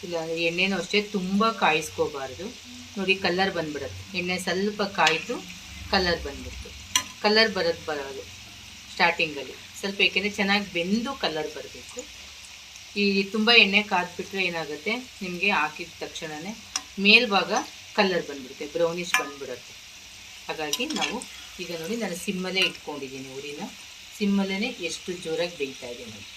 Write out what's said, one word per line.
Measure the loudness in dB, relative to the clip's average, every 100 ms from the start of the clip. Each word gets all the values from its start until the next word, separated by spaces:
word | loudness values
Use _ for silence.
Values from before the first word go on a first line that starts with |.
| -2
ಇಲ್ಲ | -4 0 2 2
ಎಣ್ಣೆನೂ | 4 2 2
ಅಷ್ಟೇ | 2 0 2 -2
ತುಂಬ | 2 4 4 6
ಕಾಯಿಸ್ಕೋಬಾರ್ದು. | 4 4 0 0 0 0 -8 -8 -10 -10 -14 -14 -10 -2
ನೋಡಿ | 2 4 4
ಕಲರ್ | 4 4 2
ಬಂದ್ಬಿಡತ್ತೆ, | -2 -4 -6 -8 -6 -2
ಎಣ್ಣೆ | 0 0 0
ಸ್ವಲ್ಪ | 2 0 0 -2 4
ಕಾಯ್ತು | 6 4 0 -6 -6 -14 -14 -12 0
ಕಲರ್ | 2 4 2 -2
ಬಂದ್ಬಿಡ್ತು. | -6 -10 -10 -12 -12 -2 -2 -2 2
ಕಲರ್ | 6 8 6 4
ಬರೋದು | 2 0 -2
ಬರೋದು | -4 -4 -8 -10 -14 -16 -16 -16 -16 -14
ಸ್ಟಾರ್ಟಿಂಗಲ್ಲಿ | 4 4 4 -2 -2 -8 -12 -14 -6
ಸ್ವಲ್ಪ, | -6 4 4
ಏಕೆಂದರೆ | 4 0 0
ಚೆನ್ನಾಗಿ | 4 4 2 -2
ಬೆಂದು | 2 2 0 -2
ಕಲರ್ | -2 0 -4 -6
ಬರಬೇಕು. | -12 -14 -12 -12 -12 -16 -16 -16 -16 -18 -18 -16 -8 2
ಈ | 4 4 2
ತುಂಬ | 2 8 8
ಎಣ್ಣೆ | 10 6 4
ಕಾದ್ಬಿಟ್ರೆ | 0 0 -6 -6 -2 -2
ಏನಾಗುತ್ತೆ, | -2 -4 -4 -2 -4 -6 -8
ನಿಮಗೆ | -6 0 2 2
ಹಾಕಿದ | 0 -4 -12 -10
ತಕ್ಷಣವೇ | -10 -8 -8 -8 -8 -10 -10 -10 -8 2 8
ಮೇಲ್ಭಾಗ | 8 8 2 4 0 -2 -12 -4 2
ಕಲರ್ | 4 4 -2
ಬಂದ್ಬಿಡುತ್ತೆ, | -10 -10 -10 -6 2
ಬ್ರೌನಿಷ್ | 2 2 0 0
ಬಂದ್ಬಿಡುತ್ತೆ. | 0 -8 -10 -10 -12 -18 -18 -18 -18 -18 -18 -14 -8
ಹಾಗಾಗಿ | -4 -2 -2 -2 -2
ನಾವು | -2 -4 -8 -14 -14 -10
ಈಗ | -8 -6
ನೋಡಿ | -4 -2
ನಾನು | -2 -4 -4
ಸಿಮ್ಮಲ್ಲೇ | -2 0 2 0
ಇಟ್ಕೊಂಡಿದ್ದೀನಿ | -2 -8 -8 -8 -8 -8 -8
ಉರಿನ, | -8 -8 -10 -10 -16 -16 -16 0
ಸಿಮ್ಮಲ್ಲೇ | 4 4 4 2 -2 -2 -6
ಎಷ್ಟು | -6 -6 -6 -2
ಜೋರಾಗಿ | 0 0 -2
ಬೇಯ್ತಾ | -6 -6 -10
ಇದೆ | -10 -12
ನೋಡಿ. | -12 -14